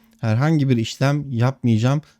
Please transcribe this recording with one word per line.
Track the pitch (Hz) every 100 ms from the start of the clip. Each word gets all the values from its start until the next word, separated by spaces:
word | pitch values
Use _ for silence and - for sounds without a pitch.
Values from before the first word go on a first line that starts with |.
| _ -
herhangi | 113 110 151 156 135
bir | 117
işlem | 113 - 139 147 139
yapmayacağım, | 117 127 - 120 107 127 147 -